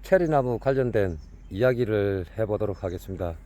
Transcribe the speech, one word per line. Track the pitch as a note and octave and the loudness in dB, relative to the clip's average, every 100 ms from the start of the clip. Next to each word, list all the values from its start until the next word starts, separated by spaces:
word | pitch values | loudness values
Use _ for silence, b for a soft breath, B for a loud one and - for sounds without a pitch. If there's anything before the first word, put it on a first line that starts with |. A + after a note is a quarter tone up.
체리나무 | - F#3+ E3 D3 B2 A#2 | 4 4 4 2 2 0
관련된 | C3+ C3+ B2 A2+ F#2+ D#2+ - - - | 0 2 2 2 0 -2 -12 -20 -10
이야기를 | F#2+ B2+ A#2+ A2+ G#2+ G2+ F#2+ F2 - | 0 2 2 0 2 2 -2 -4 -4
해보도록 | G#2+ G#2 G#2 F#2 | -2 -2 -2 -4
하겠습니다. | F#2+ F2+ - F#2 F2 D#2+ | -6 -6 -10 -6 -6 -6